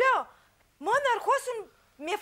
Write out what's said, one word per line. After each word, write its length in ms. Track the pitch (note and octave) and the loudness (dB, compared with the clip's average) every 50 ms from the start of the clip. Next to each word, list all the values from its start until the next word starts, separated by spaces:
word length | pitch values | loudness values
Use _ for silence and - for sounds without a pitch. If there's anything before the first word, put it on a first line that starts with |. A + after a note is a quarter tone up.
λέω, 180 | A#4+ C5 B4+ F#4+ C4 - - _ _ _ _ _ _ _ _ _ C#4 | 4 4 2 2 -2 -6 -14 _ _ _ _ _ _ _ _ _ -4
μόνο 180 | E4+ A4 C#5 C#5+ C5+ A#4+ | 0 0 2 2 2 0
ερχόσουν 420 | G4+ - - B4+ C5+ C5 B4 B4+ A4 G4 - _ _ _ _ _ _ C#4 | 0 2 0 0 0 0 -4 -8 -8 -10 -14 _ _ _ _ _ _ -8
με 80 | D#4 F4 - | -6 -6 -2